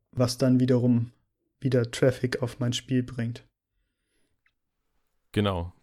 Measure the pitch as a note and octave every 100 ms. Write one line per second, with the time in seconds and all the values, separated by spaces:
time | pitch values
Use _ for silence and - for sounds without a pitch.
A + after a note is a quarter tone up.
0 | _ - B2 - C3 B2+ B2+ B2+ B2 A#2+
1 | A#2 - _ _ _ _ C#3 B2+ A#2+ -
2 | C#3 B2 B2+ - A#2+ - A#2+ B2 - B2+
3 | B2 - A#2 A#2+ - _ _ _ _ _
4 | _ _ _ _ _ _ _ _ _ _
5 | _ _ _ - G#2 F#2 F2 -